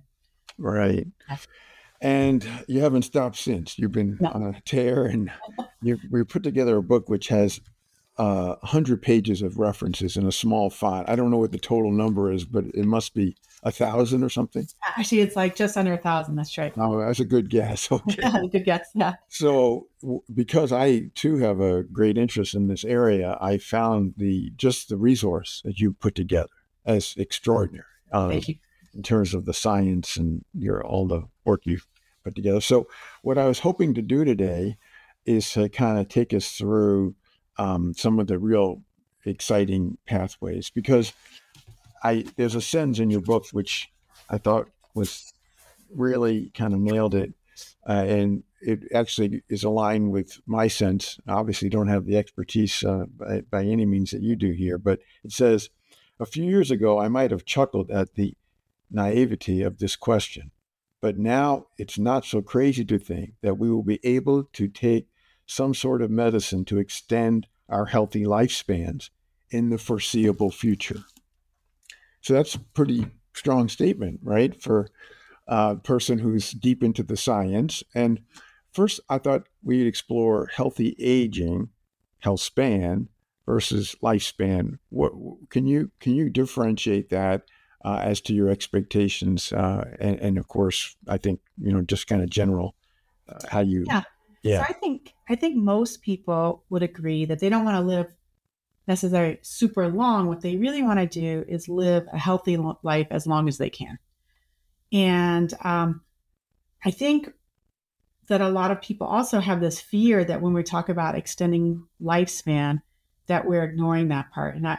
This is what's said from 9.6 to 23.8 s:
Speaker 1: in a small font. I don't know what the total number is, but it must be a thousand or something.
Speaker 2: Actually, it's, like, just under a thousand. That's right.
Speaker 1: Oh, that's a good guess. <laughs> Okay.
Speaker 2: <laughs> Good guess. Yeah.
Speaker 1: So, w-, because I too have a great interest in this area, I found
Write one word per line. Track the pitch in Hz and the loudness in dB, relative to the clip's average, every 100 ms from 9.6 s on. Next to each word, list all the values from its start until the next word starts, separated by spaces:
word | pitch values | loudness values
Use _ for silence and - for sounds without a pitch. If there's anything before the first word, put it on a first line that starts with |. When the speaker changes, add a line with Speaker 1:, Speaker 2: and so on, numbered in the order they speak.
| 107 98 95 85 95 95 | -2 -2 -4 -4 -4 -2
Speaker 1:
in | 98 | -2
a | |
small | - 113 110 101 | 0 0 0 0
font. | - 107 92 92 | -2 -2 -2 -2
I | |
don't | 120 120 | 0 2
know | 117 | 2
what | 110 | 2
the | - | -2
total | - 117 107 | -2 0 2
number | 104 110 101 98 | 2 2 2 0
is, | 95 | -2
but | 87 110 90 | -2 -4 -2
it | - | 0
must | 104 113 - | 0 0 0
be | - 98 - _ _ | -2 -2 -4 _ _
a | 107 | -6
thousand | - 113 110 120 127 | -2 0 2 2 2
or | 127 | 0
something. | - 123 - 156 - 190 240 | -2 -4 -4 -8 -8 -6 -4
Speaker 2:
Actually, | 208 214 | 2 4
it's, | 202 196 | 4 2
like, | 185 | -2
just | - 202 202 | 0 -2 0
under | 185 | 0
a | 175 | -2
thousand. | 175 160 151 147 | -2 -2 -2 -6
That's | 151 - | -6 -6
right. | 147 110 | -6 -2
Speaker 1:
Oh, | 113 110 | 0 0
that's | 110 120 | 0 0
a | |
good | 120 123 104 | 2 2 2
guess. | 113 107 - - | 0 0 -4 -2
<laughs> | |
Okay. | 123 208 196 254 214 180 | -2 -2 -2 0 0 0
Speaker 2:
<laughs> | |
Good | 196 | 0
guess. | 190 175 - | 0 -2 -2
Yeah. | 214 175 185 _ | -2 -2 -2 _
Speaker 1:
So, | - 147 139 123 123 - _ | 0 2 4 4 2 -6 _
w-, | 131 123 - | -8 -8 -4
because | 113 117 170 143 | -4 0 2 2
I | 123 139 117 123 | 4 4 4 0
too | - 151 151 | -2 0 2
have | 113 95 | 2 2
a | 95 90 | 2 2
great | 92 92 107 107 | 0 2 4 4
interest | 117 110 98 | 0 0 -2
in | 101 98 | 0 0
this | 95 | 0
area, | 110 120 117 101 90 - | 0 4 4 4 0 -2
I | 95 101 | 0 -2
found | - 113 | 0 0